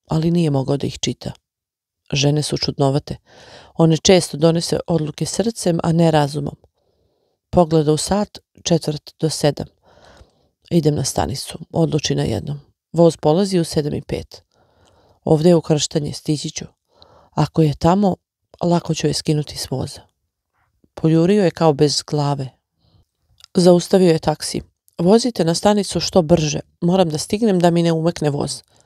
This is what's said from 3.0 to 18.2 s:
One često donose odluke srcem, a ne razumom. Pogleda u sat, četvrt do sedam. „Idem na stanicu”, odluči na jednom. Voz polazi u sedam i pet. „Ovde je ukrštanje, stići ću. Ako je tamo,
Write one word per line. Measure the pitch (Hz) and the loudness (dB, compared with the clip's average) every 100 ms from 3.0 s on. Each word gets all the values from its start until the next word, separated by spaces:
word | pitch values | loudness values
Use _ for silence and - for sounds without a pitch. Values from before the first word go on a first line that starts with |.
| - - _ - - - - | -6 -16 _ -20 -20 -20 -14
One | - 165 160 | 0 2 4
često | - 180 - 143 | 4 2 2 0
donose | 165 165 - 151 - | 0 0 -2 -4 -2
odluke | 165 147 - 151 | -4 -4 -6 -8
srcem, | - 220 - 185 165 | -4 -4 -2 -4 -2
a | 170 | 0
ne | 165 165 | 2 4
razumom. | 156 143 151 143 - _ _ _ _ _ _ _ _ - | 2 0 -4 -8 -12 _ _ _ _ _ _ _ _ -2
Pogleda | 180 160 160 147 | 0 2 2 2
u | 151 | 0
sat, | - 196 208 - _ _ | 0 -2 -4 -10 _ _
četvrt | - 165 - 151 - - | -2 -2 -2 -8 -12 -6
do | 160 | -6
sedam. | - 147 - - _ _ _ - - _ _ _ _ - | 0 -2 -2 -12 _ _ _ -20 -20 _ _ _ _ -2
„Idem | 170 151 | 0 0
na | 147 | -2
stanicu”, | 135 - 73 135 - - - | -4 -4 -4 -6 -12 -16 -8
odluči | - 151 151 - | -2 0 0 -2
na | 143 | -4
jednom. | 143 104 147 147 _ _ _ | -2 -4 -6 -12 _ _ _
Voz | 165 170 - | 4 4 4
polazi | 151 170 196 185 | 0 2 0 -2
u | |
sedam | 160 165 143 | -2 -4 -4
i | 143 | -6
pet. | - - - - _ _ _ _ _ _ _ _ | -6 -10 -10 -20 _ _ _ _ _ _ _ _
„Ovde | - 156 175 | 0 2 4
je | |
ukrštanje, | 170 - 151 - 160 147 | 4 2 -2 -2 -6 -6
stići | - - 147 160 | -10 -6 -4 -6
ću. | - - _ _ _ _ _ _ | -12 -16 _ _ _ _ _ _
Ako | - 151 - | -4 -2 2
je | 156 | 0
tamo, | - 165 196 202 - | 2 2 2 0 -2